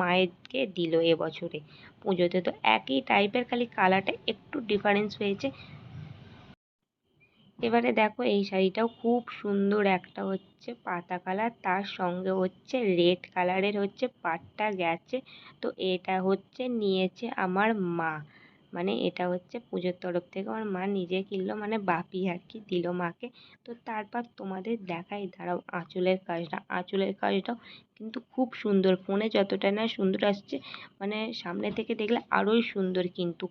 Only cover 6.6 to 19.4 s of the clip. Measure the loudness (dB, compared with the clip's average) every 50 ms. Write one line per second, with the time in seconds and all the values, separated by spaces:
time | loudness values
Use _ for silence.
6.6 | _ _ _ _ _ _ _ _ _ _ _ _ _ _ _ _ _ _ _ -4
7.6 | 0 2 2 4 4 4 4 4 2 2 2 0 0 2 2 2 2 2 2 2
8.6 | 2 2 4 2 0 0 0 -2 0 2 2 2 0 -4 -10 -8 -4 0 2 2
9.6 | 4 4 4 4 4 4 2 2 0 -4 -10 -6 -4 -4 -4 -4 -6 -10 _ _
10.6 | -14 -14 -14 -10 -6 -6 -6 -6 -6 -6 -8 -6 -4 -4 -2 -2 -2 -2 -4 _
11.6 | -2 0 0 0 -2 -4 -4 -2 -2 -2 -2 -2 -2 0 0 2 0 0 -2 -6
12.6 | _ -4 -2 0 2 2 4 6 6 6 4 2 -2 -6 -2 0 0 2 2 2
13.6 | 0 0 0 0 -2 -2 -2 -4 -6 -6 -4 _ -4 -4 -4 -4 -6 -10 -6 -4
14.6 | -2 -2 0 0 0 0 -2 -2 _ -6 -8 -8 -8 -10 -18 -20 -20 -20 -12 _
15.6 | -6 -6 -4 -2 0 0 0 0 0 0 0 0 2 2 2 0 -2 _ -10 -8
16.6 | -4 -4 -2 0 2 2 2 4 2 0 0 -4 -8 -6 -4 -2 0 0 2 4
17.6 | 4 4 2 2 0 0 0 0 -2 -2 -4 -6 -8 -14 -18 -20 -20 -20 _ _
18.6 | _ _ -6 -4 -2 -2 0 0 0 -2 -2 -2 -2 -2 -2 -4